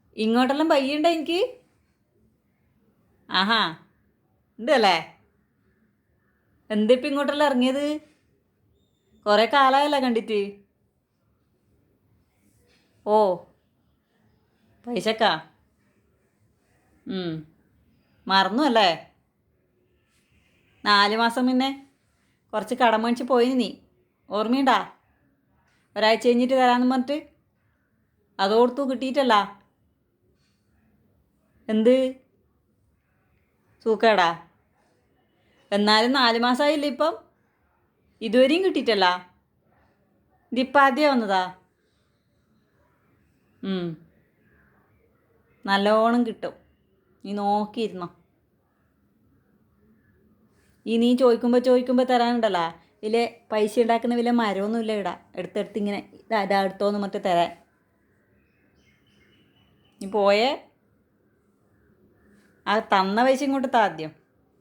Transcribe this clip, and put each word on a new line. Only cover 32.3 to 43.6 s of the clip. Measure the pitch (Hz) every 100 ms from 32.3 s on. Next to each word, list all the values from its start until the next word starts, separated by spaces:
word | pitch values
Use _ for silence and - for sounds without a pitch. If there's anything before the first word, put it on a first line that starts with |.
| _ _ _ _ _ _ _ _ _ _ _ _ _ _ _ 226
സൂക്കേടാ? | 208 226 196 170 165 - _ _ _ _ _ _ _ _ _ _ _ - 202
എന്നാലും | 208 214 240 277
നാല് | 240 233
മാസമായില്ലേ | 240 247 294 302 285
ഇപ്പം? | 247 311 453 _ _ _ _ _ _ _ _ _ -
ഇതുവരെയും | 220 240 269 330 381
കിട്ടിയിട്ടല്ല. | 302 233 208 180 180 - _ _ _ _ _ _ _ _ _ _ _ -
ഇതിപ്പം | 233 262 285
ആദ്യം | 269 247 302
വന്നതാ? | 254 208 190 185 - _ _ _ _ _ _ _ _ _ _ _ _ _ _ _ _ _ _ _ -